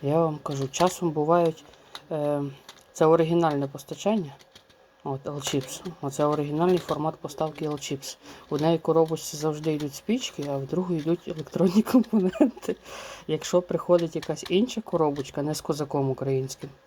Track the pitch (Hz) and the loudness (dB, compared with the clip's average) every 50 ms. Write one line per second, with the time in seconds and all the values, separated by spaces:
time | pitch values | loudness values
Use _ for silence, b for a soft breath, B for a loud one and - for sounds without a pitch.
0 | - 139 147 165 165 160 151 147 - - 147 139 139 131 - - 170 185 180 - | 0 2 2 4 4 2 0 -4 -6 -6 -4 -4 -4 -6 0 2 2 2 2 0
1 | 180 170 151 151 151 151 170 175 170 165 160 - - B B B B B B B | -2 -2 0 0 2 4 4 6 6 4 2 -2 -12 B B B B B B B
2 | B - 165 156 147 147 147 143 143 143 139 B B B - - _ _ _ - | B -8 -6 -4 -2 -2 -2 -2 -4 -6 -8 B B B -20 -20 _ _ _ 4
3 | 165 156 160 165 165 160 170 170 170 160 147 139 143 135 139 139 - - 156 - | 6 6 6 6 4 4 4 4 4 2 2 0 -2 -4 -6 -10 -12 -12 -12 -4
4 | - 196 220 220 175 139 135 - - _ _ - _ _ _ _ _ _ _ _ | -2 0 0 0 -2 -4 -10 -16 -20 _ _ -20 _ _ _ _ _ _ _ _
5 | _ 147 139 135 139 - 147 143 139 - - 143 135 - - - - 185 165 - | _ -6 -6 -6 -6 -8 -8 -6 -6 -2 -4 -4 -4 -4 -12 -12 -12 -12 -12 -8
6 | - 143 139 - 151 147 151 151 147 143 147 151 170 180 185 175 170 - 160 143 | -8 -8 -2 0 0 2 2 0 -2 -2 0 0 4 4 4 2 2 -2 -4 -2
7 | 151 156 156 - - 147 - - 170 156 151 - 160 151 147 143 - - 147 139 | -2 -4 -4 -6 -12 -12 -6 -4 -4 -4 -4 -6 -6 -4 -4 -6 -6 -6 -6 -6
8 | - - - _ B B B B B B - 147 151 160 170 165 165 - 160 160 | -6 -12 -14 _ B B B B B B -4 0 2 2 2 2 2 2 4 4
9 | 165 160 160 156 - - - 147 147 156 151 151 151 160 156 147 151 143 139 - | 4 4 2 -6 -6 -10 -10 -4 -4 -4 -4 -2 -2 -2 -2 -2 -4 -6 -8 -10
10 | - - 214 254 - - - - 147 143 143 139 139 135 - 170 185 180 180 160 | -4 -2 -2 -2 -2 -6 -8 -8 -6 -4 -4 -4 -4 -2 -2 -2 -2 0 -2 -2
11 | 147 160 170 175 - - 175 156 151 - - - 175 190 175 214 214 - - 254 | 0 0 -2 -2 -2 -8 -10 -10 -10 -6 0 2 2 4 4 4 2 4 4 4
12 | 220 - - 220 185 185 - - - 247 - - - - - - B B B B | 4 4 2 2 2 2 4 4 2 2 2 -4 -8 -8 -8 -8 B B B B
13 | B B B B B B 156 151 - - - 180 180 - - 165 - - 175 175 | B B B B B B -6 -4 -4 0 0 0 2 2 -4 -4 2 4 4 4
14 | 170 160 - 165 - - 156 151 - - 175 185 214 247 - - 220 - - 170 | 4 2 -4 -6 -6 -6 -6 -6 -4 0 2 2 2 2 -2 -8 -8 -4 0 2
15 | 160 151 143 143 135 - - - 143 151 151 156 - - 160 143 151 143 - 147 | 2 2 2 0 -6 -6 -4 -4 -2 -2 -2 -4 -2 -4 -2 -2 -2 -2 0 0
16 | 139 135 131 - 135 135 135 131 131 135 - - - 135 - _ _ | 0 0 0 -2 -2 -2 0 0 -2 -4 -8 -12 -14 -16 -16 _ _